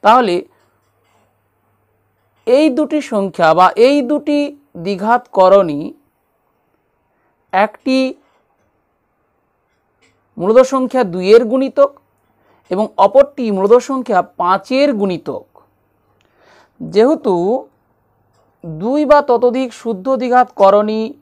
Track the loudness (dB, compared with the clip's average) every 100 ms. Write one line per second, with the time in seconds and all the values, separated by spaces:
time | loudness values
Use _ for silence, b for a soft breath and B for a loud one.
0 | 4 4 2 -4 -8 _ _ _ _ _
1 | _ _ _ _ _ _ _ _ _ _
2 | _ _ _ _ 0 2 2 0 -4 -4
3 | -4 -6 -6 0 0 4 2 4 2 2
4 | -2 -4 -2 -4 -4 -10 _ -14 -10 -6
5 | -2 -2 -2 2 4 4 2 -4 -10 -16
6 | _ _ _ _ _ _ _ _ _ _
7 | _ _ _ _ _ -2 -2 -4 -4 -2
8 | -2 -8 _ _ _ _ _ _ _ _
9 | _ _ _ _ _ _ _ _ _ _
10 | _ _ _ -8 2 2 2 0 -2 -2
11 | -4 -4 4 4 4 -4 -4 0 -2 _
12 | _ _ _ _ _ _ _ -6 -4 0
13 | 2 2 0 -2 -6 -2 2 2 2 -8
14 | -2 -4 -4 _ -2 -2 -2 -2 0 -2
15 | -4 -6 -8 -12 -14 _ _ _ _ _
16 | _ _ b b b b b _ -6 0
17 | 0 0 -2 -2 -2 -4 -8 _ _ _
18 | _ _ _ _ _ _ -16 -10 -4 -4
19 | 2 2 2 0 0 -2 -8 -10 -10 -8
20 | -4 -4 0 0 0 2 2 4 0 -4
21 | -8 -12